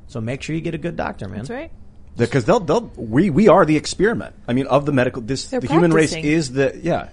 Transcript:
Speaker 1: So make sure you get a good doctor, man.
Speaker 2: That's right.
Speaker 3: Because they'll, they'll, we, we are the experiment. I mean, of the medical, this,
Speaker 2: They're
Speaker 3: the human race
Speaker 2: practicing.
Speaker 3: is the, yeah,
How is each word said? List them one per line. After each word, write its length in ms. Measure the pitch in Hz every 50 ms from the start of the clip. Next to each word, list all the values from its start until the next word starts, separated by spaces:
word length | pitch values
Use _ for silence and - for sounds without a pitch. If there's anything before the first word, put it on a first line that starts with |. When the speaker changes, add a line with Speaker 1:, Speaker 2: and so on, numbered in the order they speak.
| - -
Speaker 1:
So 140 | - 120
make 200 | 110 113 135 135
sure 140 | - - 151
you 60 | 165
get 120 | 160 170 160
a 40 | 151
good 180 | 143 170 165
doctor, 320 | 170 - - - - - -
man. 120 | 196 202
Speaker 2:
That's 100 | 214 -
right. 220 | 233 262 320 320 - - - - - - - - -
Speaker 3:
Because 300 | - 120 - - 135 107
they'll, 160 | 143 196 240
they'll, 280 | 180 135 160 233 233 - -
we, 340 | - 123 110 107 135 190 202
we 200 | 131 143 220 202
are 160 | 151 190 175
the 100 | 151 156
experiment. 580 | 147 - - - - 180 220 233 - 76 58 - - - -
I 60 | 120
mean, 140 | 131 139 -
of 180 | 123 143 143
the 80 | 147 143
medical, 280 | 127 123 127 123 135
this, 280 | 113 107 135 127 - -
Speaker 2:
They're 100 | - 254
Speaker 3:
the 80 | - -
human 240 | - - 175 170
race 200 | 160 160 160 139
Speaker 2:
practicing. 200 | - 160 151 147
Speaker 3:
is 200 | 156 165 151 127 123
the, 260 | 135 139 127 - 123
yeah, 280 | - 165 160 101 65 -